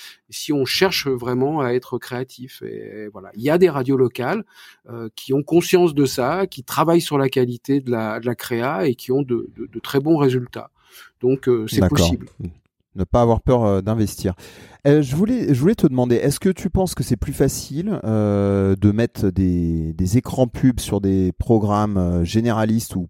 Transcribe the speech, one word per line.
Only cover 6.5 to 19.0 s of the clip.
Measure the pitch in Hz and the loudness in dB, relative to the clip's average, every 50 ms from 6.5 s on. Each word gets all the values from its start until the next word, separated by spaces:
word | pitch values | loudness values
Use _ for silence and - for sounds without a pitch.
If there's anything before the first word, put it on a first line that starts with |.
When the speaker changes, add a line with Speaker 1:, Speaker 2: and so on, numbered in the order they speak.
| - - 123 | -6 -12 -12
Speaker 1:
travaillent | - - 135 156 160 165 170 | -6 -2 0 2 4 4 2
sur | 165 - 151 143 | 2 0 0 0
la | 135 131 | 0 0
qualité | - 135 127 123 120 120 - - 139 143 | 2 0 0 0 -2 -8 -4 -2 -2 -2
de | 131 123 | 0 -2
la, | 120 113 110 107 107 120 | -4 -2 -2 -4 -6 -4
de | 117 | -4
la | 123 120 | -6 -6
créa | - - - 123 117 117 131 156 185 185 151 | -6 -6 -6 -4 -2 -2 -4 -2 -2 -2 -2
et | 120 | -2
qui | - - - | -4 -4 -4
ont | 127 139 | -2 -2
de, | 143 127 120 113 - - - | 0 -2 -4 -4 -4 -8 -12
de, | - - - | -14 -14 -12
de | - 113 | -12 -14
très | - - - 143 | -12 -2 -2 -2
bons | 143 151 165 151 | 2 2 2 4
résultats. | 143 135 127 127 123 - - 113 113 - _ _ _ _ _ - - - _ _ | 4 2 2 0 -4 -6 -12 -16 -16 -16 _ _ _ _ _ -20 -20 -20 _ _
Donc, | - 123 135 135 - 131 | 0 0 0 0 2 0
euh, | 123 117 107 110 | 2 2 0 -2
c'est | - 107 | 2 2
Speaker 2:
D'accord. | 95 90 - - | 2 4 4 4
Speaker 1:
possible. | 90 85 87 - - - _ _ - 87 80 _ _ _ _ _ _ _ _ | 2 2 2 -2 -6 -14 _ _ -14 -14 -14 _ _ _ _ _ _ _ _
Speaker 2:
Ne | 98 92 | -8 -6
pas | - - 123 | 0 2 2
avoir | 120 117 113 110 | 4 4 4 2
peur, | - - 127 123 117 | 2 2 2 2 2
euh, | 104 101 95 | 2 0 0
d'investir. | 95 101 110 113 107 98 - - - 98 90 - - - - - - - - _ _ 143 | 0 -2 -2 0 -2 -2 -4 -4 -4 -4 -4 -4 -12 -20 -20 -20 -20 -20 -20 _ _ 4
Euh, | 143 151 151 | 4 4 4
je | 123 131 | 0 0
voulais, | 151 196 220 254 247 202 - 147 | 0 0 0 0 -2 2 0 0
je | 120 | 2
voulais | 131 180 226 | 4 2 2
te | - - | 4 2
demander, | 156 131 127 123 123 120 | 2 4 2 2 2 2
est-ce | 113 - 139 143 - | 2 2 0 -2 0
que | - 190 | 0 0
tu | 185 - - 190 | 0 0 -4 -4
penses | - 185 190 175 - | -2 0 0 0 -2
que | - 123 | -4 -2
c'est | - 135 | -2 -2
plus | 110 - - | -2 -2 -6
facile, | 139 - 143 135 131 - - - 135 143 180 214 202 - - | 0 0 0 0 0 -4 -10 -8 -8 -6 -4 -4 -4 -4 -2
euh, | 107 110 107 107 104 101 101 101 98 98 98 98 98 95 | -2 0 0 2 2 2 2 2 2 2 2 2 2 2
de | 95 95 104 | 2 2 2
mettre | 104 107 | 2 2